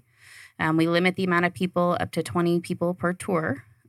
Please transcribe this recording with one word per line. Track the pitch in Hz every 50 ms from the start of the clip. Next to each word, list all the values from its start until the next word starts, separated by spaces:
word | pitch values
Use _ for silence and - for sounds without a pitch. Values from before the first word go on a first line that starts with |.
| - _ _ _ - - - - - - _ -
Um, | 165 156 160 160
we | 160 165
limit | 170 170 180 185 180
the | - 190
amount | 185 175 170 175
of | 175 175
people | - 185 180 - 180 175 175 175 -
up | 175 180
to | - 170
twenty | 160 - - 175 170 170 175 170
people | 170 - 185 - 175 175 180
per | - - 170 185
tour, | - - - 190 160 160 - 269 277 - - - _ _